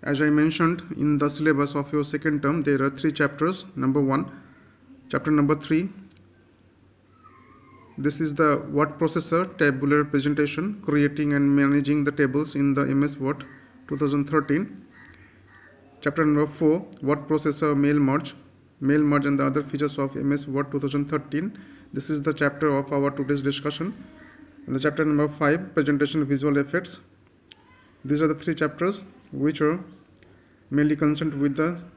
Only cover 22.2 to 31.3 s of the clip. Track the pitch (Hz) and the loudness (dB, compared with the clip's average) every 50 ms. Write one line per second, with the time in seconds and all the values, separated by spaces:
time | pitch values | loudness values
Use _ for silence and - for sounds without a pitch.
22.2 | 143 156 147 139 147 143 143 143 156 151 143 139 139 135 147 143 139 143 139 143 | -2 -2 -2 0 0 -2 0 0 0 2 2 0 0 0 0 0 0 0 0 -2
23.2 | 143 131 147 143 131 139 139 139 135 147 147 - 165 190 - - - - - - | -2 -2 -2 0 0 -2 -2 -2 -4 -6 -4 -4 -6 -6 -8 -10 -14 -20 -20 -20
24.2 | - - - - - - - - - - 127 135 143 156 147 151 160 151 151 147 | -20 -20 -20 -20 -20 -20 -20 -20 -10 -6 -4 0 0 0 0 0 0 2 2 2
25.2 | 147 151 147 - 156 143 151 170 185 190 - - 147 139 147 139 147 143 - 160 | 2 0 0 0 2 2 2 2 -2 -4 -2 0 2 2 2 2 2 0 0 -2
26.2 | 147 135 143 135 139 147 143 143 139 143 - 170 - - - - - - _ _ | 0 0 0 0 0 2 2 2 0 0 -2 -4 -4 -4 -16 -18 -20 -20 _ _
27.2 | _ _ _ _ _ _ - _ _ _ - - _ _ _ _ _ 131 143 147 | _ _ _ _ _ _ -20 _ _ _ -20 -20 _ _ _ _ _ -2 0 2
28.2 | 160 156 156 156 - - 160 156 156 147 147 - 170 180 202 202 - - - - | 2 2 0 0 -2 -4 -2 0 -2 -2 -2 -2 -2 -2 -2 -4 -10 -18 -20 -20
29.2 | - - - 139 135 151 160 - 151 151 160 185 185 - - - - _ - _ | -20 -14 -8 -2 -2 -2 0 2 0 0 0 0 -6 -14 -20 -20 -20 _ -20 _
30.2 | - - - - _ _ _ _ _ _ 135 143 147 151 151 147 160 147 151 151 | -20 -20 -20 -20 _ _ _ _ _ _ 0 2 2 2 2 2 2 0 0 0
31.2 | 165 160 | -2 -4